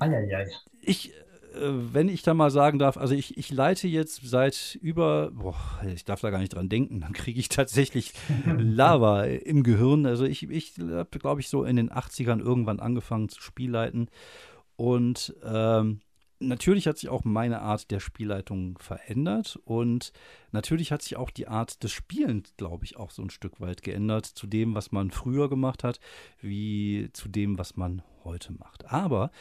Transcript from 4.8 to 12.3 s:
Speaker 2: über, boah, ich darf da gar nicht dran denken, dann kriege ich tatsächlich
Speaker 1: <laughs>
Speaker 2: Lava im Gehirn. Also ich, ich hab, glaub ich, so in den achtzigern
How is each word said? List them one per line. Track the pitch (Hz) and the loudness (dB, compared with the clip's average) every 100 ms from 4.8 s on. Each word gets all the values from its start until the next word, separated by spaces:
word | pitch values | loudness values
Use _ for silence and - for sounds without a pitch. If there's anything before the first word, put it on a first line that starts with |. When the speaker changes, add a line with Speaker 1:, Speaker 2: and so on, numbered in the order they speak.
Speaker 2:
über, | 165 165 160 151 151 | -4 2 2 2 0
boah, | 117 95 - - - 98 | -4 -6 -6 -6 -6 -6
ich | 87 | -6
darf | - 98 | -4 -4
da | 110 | -2
gar | 95 | 0
nicht | 95 | -2
dran | 92 92 | -2 0
denken, | 110 139 104 | 0 0 -4
dann | 78 | -6
kriege | 101 - 120 | -6 -6 -4
ich | - | -2
tatsächlich | - 135 123 139 127 - - - 139 | 0 2 2 2 0 -4 -6 -4 0
Speaker 1:
<laughs> | - 82 | 2 2
Speaker 2:
Lava | 113 110 147 156 110 101 | 4 6 8 8 6 4
im | 113 127 - 151 | 2 -2 2 4
Gehirn. | 120 107 127 147 | 6 6 6 6
Also | 139 120 | 4 2
ich, | 135 139 - | 0 -2 -6
ich | 160 - - | -6 -6 -8
hab, | 170 170 175 | -6 -6 -6
glaub | 147 139 147 | -4 -2 -2
ich, | 131 | -2
so | 139 | 0
in | 123 123 | 2 2
den | 117 | 2
achtzigern | 127 - - 123 | -2 -6 -2 0